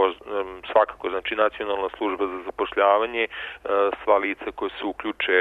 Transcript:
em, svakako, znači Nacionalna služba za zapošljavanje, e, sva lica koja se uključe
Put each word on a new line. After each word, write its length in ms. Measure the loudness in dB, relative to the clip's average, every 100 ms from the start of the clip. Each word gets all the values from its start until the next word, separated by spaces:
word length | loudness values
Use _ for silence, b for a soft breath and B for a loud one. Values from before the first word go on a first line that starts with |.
| 2
em, 540 | 0 -6 -4 -4 -10 2
svakako, 380 | 4 4 0 -6
znači 260 | -4 -4 0
Nacionalna 540 | 0 0 -4 -2 -2 -2
služba 280 | -4 -2 -2
za 120 | -4 -10
zapošljavanje, 800 | -6 -4 4 4 4 2 -2
e, 60 | -4 B B B -2 2 2 0
sva 140 | 2 2
lica 320 | 2 -4 -8 -6
koja 140 | -8
se 140 | -6 -8
uključe 520 | -6 -8 -4 2 2